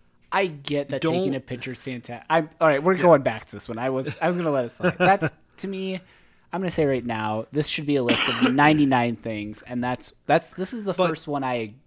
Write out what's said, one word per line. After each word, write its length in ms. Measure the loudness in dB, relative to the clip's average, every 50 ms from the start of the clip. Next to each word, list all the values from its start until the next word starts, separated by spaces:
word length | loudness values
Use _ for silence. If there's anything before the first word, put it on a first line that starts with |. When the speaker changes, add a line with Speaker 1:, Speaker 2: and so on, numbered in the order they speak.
| _ _ _ _ _ -2
Speaker 1:
I 160 | -2 0 0
get 420 | -2 -4 -8 -8 -4 -4 -4 -4 -4
that 140 | -6 -2 -2
taking 220 | 0 0 0 -2
Speaker 2:
don't 100 | -2 -4
Speaker 1:
a 40 | -6
picture 340 | -8 -10 -12 -10 -10 -12 -12
is 100 | -12 -10
fantastic. 420 | -10 -10 -12 -12 -14 -14 -10 -4
I'm, 220 | 0 0 0 0 -2 -2 2
all 80 | 2
right, 140 | 4 4 4
we're 140 | 2 2 2
Speaker 2:
Yeah. 80 | 4 6
Speaker 1:
going 180 | 6 6 6
back 240 | 6 2 -2 -4 -10
to 60 | -14
this 180 | -16 -14 -10 -10
one. 80 | -6
I 140 | -4 -2 -2
was, 160 | -2 -2 -4 -6 -4 -2
I 80 | -2
was 80 | -2 0
gonna 140 | 0 -2 0
let 160 | 0 0 -2
it 60 | -4
slide. 240 | -4 -4 -2 -2 0
Speaker 2:
<laughs> 40 | 2
Speaker 1:
That's, 300 | 4 4 4 4 2 -4 -4 _ _ _ _
to 100 | -12 -10
me, 280 | -8 -6 -6 -6 -6 -6 -8 -10 _ _ _ _ _ _ _ _ -10
I'm 80 | -6 -4
gonna 120 | -4 -2
say 140 | 0 2 2
right 180 | 2 2 0 -2
now, 400 | -4 -4 -4 -4 -4 -4 -4 -6 -4
this 160 | -2 -2 -2
should 180 | -2 -2 -4 0
be 120 | 0 2
a 60 | 2 2
list 240 | 2 2 0 0
of 240 | -2 0 0 2 2
<coughs> 0 |
ninety-nine 640 | 4 6 6 8 8 6 4 4 4 2 2 0 -2
things, 440 | -4 -6 -8 -8 -6 -8 -10 -12 -14 -12
and 160 | -8 -6 -4 -4
that's, 280 | -4 -6 -6 -10 -14 -18 _ _
that's, 280 | 2 2 2 2 -2 -10
this 200 | -8 -8 -8 -8
is 120 | -8 -6
the 80 | -4 -2
Speaker 2:
But 160 | 0 0 0
Speaker 1:
first 180 | -2 -4 -6
one 160 | -4 -4 -2 -2
I 320 | -2 -4 -4 -6 -8 -12 -18 _